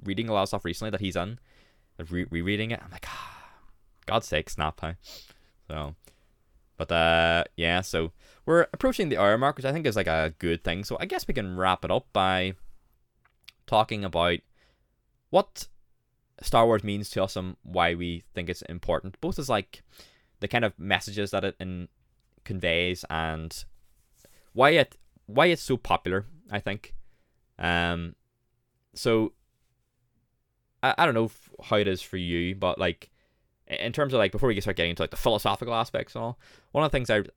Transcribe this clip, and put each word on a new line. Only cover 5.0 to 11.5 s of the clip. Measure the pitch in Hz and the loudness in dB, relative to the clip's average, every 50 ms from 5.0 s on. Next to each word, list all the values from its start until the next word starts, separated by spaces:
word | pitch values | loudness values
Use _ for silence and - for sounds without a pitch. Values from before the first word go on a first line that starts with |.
| _ - - - - - - _ _ _ _ _ _ _ | _ -20 -20 -20 -20 -20 -20 _ _ _ _ _ _ _
So, | 76 78 76 73 76 _ _ - _ _ _ _ _ _ _ _ _ _ _ _ _ | -8 -8 -8 -8 -10 _ _ -20 _ _ _ _ _ _ _ _ _ _ _ _ _
but, | _ 80 - | _ -4 0
uh, | 87 85 82 82 82 82 82 82 82 85 85 - _ | 2 4 6 6 6 6 6 4 4 2 2 -2 _
yeah, | - 82 82 85 90 | -2 0 0 2 0
so | 95 - - 85 82 82 - - - - - _ _ | -2 -2 -2 -2 -2 -2 -6 -12 -20 -20 -20 _ _
we're | - 160 170 170 - - | 2 4 4 4 4 0
approaching | - - 262 254 - 214 156 | 0 0 0 2 2 0 -2
the | 131 123 | 2 4
hour | 101 101 104 113 | 6 6 6 6
mark, | 131 143 147 | 4 0 0
which | - 131 | 0 -2
I | 135 | -2
think | 139 165 156 | -2 0 0
is, | 139 110 | 0 0
like, | 107 95 85 | 2 0 2
a | 80 80 80 80 78 _ | 2 2 2 0 -2 _
good | - 85 85 85 - | -2 0 0 0 0
thing, | - 82 92 104 | -4 -4 -4 -4
so | - 123 - | -6 -6 -6
I | - | -6
guess | 190 370 370 - | -6 -6 -6 -4
we | - - | -2 -2
can | - 104 95 | -2 -2 -4